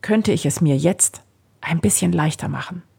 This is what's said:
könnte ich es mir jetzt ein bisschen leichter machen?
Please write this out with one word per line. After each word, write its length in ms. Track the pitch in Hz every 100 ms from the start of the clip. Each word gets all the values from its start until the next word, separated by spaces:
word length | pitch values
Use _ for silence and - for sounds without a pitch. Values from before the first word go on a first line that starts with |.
könnte 320 | - 220 208
ich 140 | 175 143
es 140 | -
mir 160 | 160 135
jetzt 460 | 160 185 - - _ _ _ _
ein 200 | - 165
bisschen 300 | 208 - 180
leichter 380 | 175 156 - -
machen? 340 | 139 139 175 -